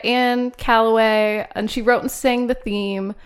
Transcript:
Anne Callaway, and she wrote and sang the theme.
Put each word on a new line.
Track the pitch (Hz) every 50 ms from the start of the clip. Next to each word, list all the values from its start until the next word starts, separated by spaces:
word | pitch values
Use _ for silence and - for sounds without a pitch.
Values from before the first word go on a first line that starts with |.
| -
Anne | 233 240 247 247 247 247 247 247 247
Callaway, | - - - - 233 226 226 226 226 226 220 220 214 214 214 214 214 214 - -
and | - - 208 220
she | - 247
wrote | 214 240 247 -
and | - 269
sang | - - - 254 247 247 247 233
the | 254
theme. | 254 - 214 202 202 202 196 196 190 196 196 208 - -